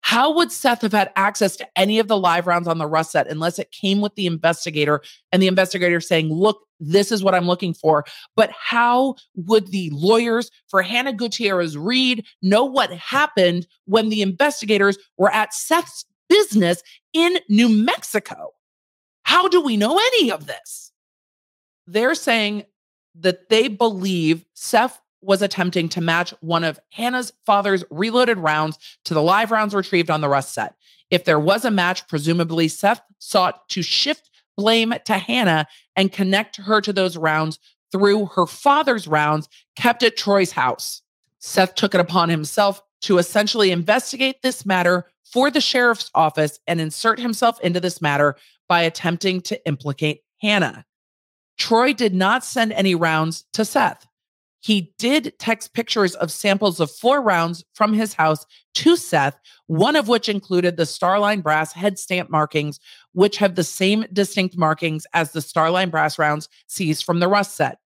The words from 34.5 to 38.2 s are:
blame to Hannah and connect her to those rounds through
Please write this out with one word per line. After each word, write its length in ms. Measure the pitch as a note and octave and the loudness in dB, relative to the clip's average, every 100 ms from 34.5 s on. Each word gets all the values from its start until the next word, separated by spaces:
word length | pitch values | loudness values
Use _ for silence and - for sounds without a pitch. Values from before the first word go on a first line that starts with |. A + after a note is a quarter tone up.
| - | -2
blame 360 | G#3 A3+ A3+ A#3+ | 2 2 0 -4
to 100 | - | -2
Hannah 520 | G3 F3 B3 G3+ D#3+ D3+ - _ | -4 -2 0 2 0 -2 -10 _
and 180 | - G3 | -2 -2
connect 440 | - F#3+ F#3+ G#3+ - | 0 0 0 -2 -12
her 240 | G3 A3 | 0 0
to 120 | G3+ | 0
those 240 | G3 F#3 E3+ | -2 -2 0
rounds 440 | D#3+ D#3 D#3+ D#3 _ _ _ | 0 0 -2 -6 _ _ _
through 340 | F#3+ G3+ G#3 | 0 2 2